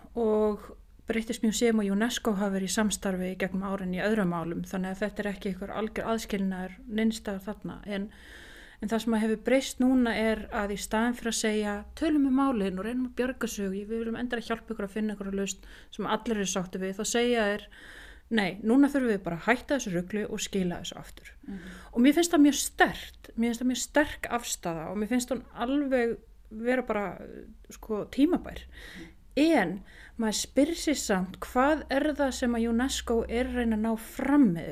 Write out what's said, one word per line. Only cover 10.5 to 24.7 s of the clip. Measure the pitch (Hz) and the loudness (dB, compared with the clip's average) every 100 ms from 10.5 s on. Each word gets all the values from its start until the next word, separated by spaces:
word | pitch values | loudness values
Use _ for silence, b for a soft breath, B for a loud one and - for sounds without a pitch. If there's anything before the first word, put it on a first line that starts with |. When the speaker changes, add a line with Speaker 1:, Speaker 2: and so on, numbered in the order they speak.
Speaker 1:
að | 233 202 | -4 -2
í | 202 | -4
staðinn | - 220 240 240 | -2 0 2 0
fyrir | 233 | -2
að | 220 | 0
segja, | 226 214 208 208 214 - | 0 0 0 -4 -8 -2
"Tölum | 320 302 277 | 2 4 4
um | 262 | 4
málin | 277 240 196 185 | 4 2 0 -2
og | 208 | -4
reynum | 247 254 | -4 -4
að | - | -2
bjarga | 247 254 233 | -2 -2 -4
sögu, | 208 196 196 208 | -2 -4 -4 -4
við | |
viljum | 226 226 226 | -4 -4 -4
endilega | 247 240 233 | -4 -4 -4
hjálpa | 226 - | -6 -6
ykkur | 220 196 | -6 -6
að | 220 | -2
finna | 214 208 | -2 -4
ykkur | 196 | -4
lausn | 196 196 - B B B | -2 -2 -6 B B B
sem | - 190 | -6 -4
allir | 220 - 208 | -2 -2 -2
eru | 190 | -2
sáttir | 196 180 190 | -2 -4 -6
við," | 190 196 | -6 -4
þá | 214 | -2
segja | 240 240 233 | 0 2 2
þeir, | 208 208 - B B B B B - | 2 -2 -6 B B B B B -2
"Nei, | 226 185 190 | 0 0 0
núna | 220 262 277 | 4 6 6
þurfum | 285 247 | 4 2
við | 202 | 0
bara | 170 170 | -2 -2
að | 202 | 2
hætta | 247 - 277 | 2 2 -2
þessu | 214 | 0
rugli | 175 180 208 208 | -2 -2 -4 -4
og | 202 | -6
skila | - 196 180 175 | -2 0 0 -2
þessu | 175 - | -8 -12
aftur." | - - - - - | -14 -18 -20 -18 -14
Speaker 2:
Mhm. | 196 B B B | -12 B B B
Speaker 1:
Og | 240 | 6
mér | 254 | 6
finnst | 294 339 | 6 6
það | 330 285 | 8 8
mjög | 277 | 6
sterkt, | - - 330 - - - - - | 0 2 2 2 -12 -18 -10 -2
mér | 233 | -2
finnst | 233 | 0
það | 254 | -2
mjög | 247 | -2
sterk | - 294 302 - - | 0 2 2 0 -6
afstaða | 175 - - 175 | -6 -4 -6 -4